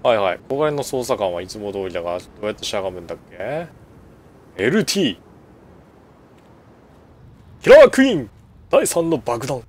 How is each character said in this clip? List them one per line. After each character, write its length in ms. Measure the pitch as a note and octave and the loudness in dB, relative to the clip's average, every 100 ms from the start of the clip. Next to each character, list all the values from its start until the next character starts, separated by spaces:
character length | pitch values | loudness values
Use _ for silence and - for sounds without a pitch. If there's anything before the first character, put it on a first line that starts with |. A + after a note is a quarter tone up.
は 100 | C3 | 2
い 40 | A2+ | 2
は 160 | F#2+ | 0
い。 20 | E2+ | -4
こ 60 | - | -6
こ 40 | |
ら 160 | C3+ D3+ | -4 -2
辺 60 | C#3+ | -4
の 80 | |
操 180 | - C3 | -6 -6
作 160 | A#2+ A2+ | -4 -2
感 140 | G2 | -2
は 100 | F2 | -4
い 60 | F#2 | -10
つ 100 | A2 | -12
も 140 | G2+ | -10
通 160 | G2 F#2+ | -8 -8
り 40 | |
だ 80 | F2 | -8
が、 200 | E2+ F2+ | -6 -8
ど 40 | F#2+ - | -10 -10
う 40 | G#2 | -10
や 60 | |
っ 20 | |
て 100 | G#2 | -8
し 80 | - | -8
ゃ 60 | G#2+ | -6
が 120 | F#2+ | -6
む 80 | F#2 | -10
ん 80 | E2+ | -14
だ 80 | E2+ | -16
っ 20 | - | -16
け？ 380 | F2 G#2 D3+ E3 - - - - - - - - - | -14 -10 -10 -12 -20 -20 -20 -20 -20 -20 -20 -20 -4
エ 140 | G#2 | -2
ル 140 | G#3 | 0
テ 80 | F3 | -2
ィ 180 | G3+ D3 | -2 -4
ー。 80 | E2+ - - - - - - - - - - - - - - - - - - - - - - - - | -6 -18 -20 -20 -20 -20 -20 -20 -20 -20 -20 -20 -20 -20 -20 -20 -20 -20 -20 -20 -20 -20 -20 -20 -6
キ 100 | - | 8
ラ 160 | - - | 10 10
ー 40 | |
ク 140 | - | 6
イ 80 | C4+ | 2
ー 80 | F3 | 0
ン 100 | A2+ - - - - | -6 -16 -20 -20 -2
第 160 | A#3+ - | 0 0
三 240 | E3+ E3 | -2 -2
の 80 | D#3 | -4
爆 300 | A2+ A#2 A#2 | -4 -6 -6
弾。 120 | C3 | -10